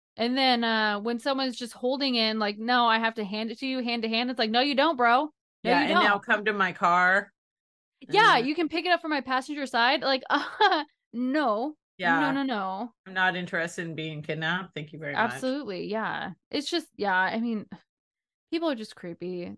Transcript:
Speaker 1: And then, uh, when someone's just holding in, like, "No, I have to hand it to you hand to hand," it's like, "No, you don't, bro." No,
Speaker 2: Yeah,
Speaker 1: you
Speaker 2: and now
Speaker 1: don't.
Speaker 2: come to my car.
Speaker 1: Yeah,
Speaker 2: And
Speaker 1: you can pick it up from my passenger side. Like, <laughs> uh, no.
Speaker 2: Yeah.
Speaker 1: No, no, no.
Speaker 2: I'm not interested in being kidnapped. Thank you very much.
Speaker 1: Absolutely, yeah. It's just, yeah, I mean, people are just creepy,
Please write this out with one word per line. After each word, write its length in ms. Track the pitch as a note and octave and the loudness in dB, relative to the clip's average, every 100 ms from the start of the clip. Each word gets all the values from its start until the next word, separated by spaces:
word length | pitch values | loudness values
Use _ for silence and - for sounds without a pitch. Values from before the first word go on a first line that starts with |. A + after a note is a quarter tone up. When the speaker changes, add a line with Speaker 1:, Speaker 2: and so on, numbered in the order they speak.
| _ - | _ -4
Speaker 1:
And 200 | A#3 C4 | -2 2
then, 260 | C4 A#3+ | 2 2
uh, 360 | A#3 A3 G#3+ G#3 | 2 0 0 -2
when 200 | A3 A#3+ | -4 -4
someone's 380 | C#4+ C4+ C4 A#3 | -2 -2 -2 -4
just 160 | A#3+ | -10
holding 420 | - B3 C4+ C#4 A#3+ | -4 -2 0 0 0
in, 240 | A3 A3 | 0 0
like, 180 | G#3 G#3 | -2 -2
"No, 280 | A3+ B3 A#3 | 0 2 4
I 120 | A3+ | 4
have 160 | A3+ A3+ | 2 -2
to 80 | G3 | -6
hand 260 | G#3+ A3+ | -6 -6
it 80 | A#3 | -6
to 80 | C4 | -4
you 120 | C4 | -4
hand 200 | A#3+ A#3 | -2 -2
to 60 | A3 | -2
hand," 200 | A3+ B3 | -2 -2
it's 80 | B3+ | -2
like, 100 | A3 | 0
"No, 120 | A#3+ | 2
you 140 | C#4+ C4+ | 2 4
don't, 200 | D#4 C4 | 2 4
bro." 340 | A#3+ B3+ D4+ - _ _ | 4 4 2 -6 _ _
No, 80 | A3 | 2
Speaker 2:
Yeah, 120 | C4+ | 2
Speaker 1:
you 80 | D4 | 4
Speaker 2:
and 80 | F4+ | 4
now 120 | G#3+ | 4
Speaker 1:
don't. 120 | G3+ A#3+ | 2 0
Speaker 2:
come 200 | G#3+ G#3 | 0 0
to 80 | |
my 180 | G#3 F#3 | 0 0
car. 580 | - F3 F3+ F3+ G3 G3 _ _ _ _ _ _ _ - | 2 4 6 6 4 0 _ _ _ _ _ _ _ 0
Speaker 1:
Yeah, 280 | F#4+ G#4+ C#4+ | 6 6 6
Speaker 2:
And 100 | C4 | 2
Speaker 1:
you 80 | D#4 | 0
can 120 | D#4 | 0
pick 180 | E4 E4+ | 0 2
it 60 | |
up 100 | E4+ | 0
from 100 | D#4+ | 2
my 100 | D4 | -4
passenger 440 | B3+ C4 C4 D4 C4+ | 0 -4 -2 -6 -2
side. 340 | A#3 A#3+ D4+ | 2 2 2
Like, 220 | C#4 C4+ - | 0 -2 0
<laughs> 40 | |
uh, 540 | C#4+ - - G#4 E4 D4+ _ _ | -2 -2 2 4 4 -2 _ _
no. 640 | A#3 B3+ D4+ C4 G#3 C#4+ D4+ _ - | -4 -2 2 2 0 -2 -8 _ -4
Speaker 2:
Yeah. 220 | F3 - | 0 2
Speaker 1:
No, 120 | D4 | 2
no, 120 | C4+ | 0
no. 500 | C4+ G#3+ F#3+ F#3+ A#3+ - F#3+ | -2 -2 -4 -6 -8 -12 -8
Speaker 2:
I'm 80 | |
not 220 | F#3 F#3 F3+ | 0 0 0
interested 500 | F3 F3 E3+ F#3 E3 | -4 -4 -4 -6 -8
in 80 | |
being 300 | D#3 D#3+ D3+ | -6 -8 -8
kidnapped. 500 | D3+ D#3 D#3+ F3+ F3+ | -8 -4 -2 -4 -6
Thank 180 | - D3+ | -10 -12
you 60 | D3+ | -10
very 140 | D3 | -6
much. 200 | D3 A#3 | -2 -2
Speaker 1:
Absolutely, 520 | B3 B3+ C#4 A3+ F3+ E3+ | -2 -4 -4 -6 -8 -6
yeah. 460 | A3 G3 D3+ D#3 - _ | -4 -4 -6 -8 -12 _
It's 180 | D4 D4 | -8 -4
just, 180 | E4+ D#4 - | -6 -6 -4
yeah, 160 | G3+ F#3 | 0 2
I 240 | F#3+ A3+ | 0 0
mean, 280 | A#3 G#3+ - F3+ _ _ _ _ _ _ _ | -4 -4 -8 -18 _ _ _ _ _ _ _
people 180 | E4 E4 | -4 -2
are 40 | A#3 | -4
just 200 | G#3+ - | -8 -14
creepy, 600 | F3 E3+ F3 F3+ F#3 | -14 -10 -8 -8 -10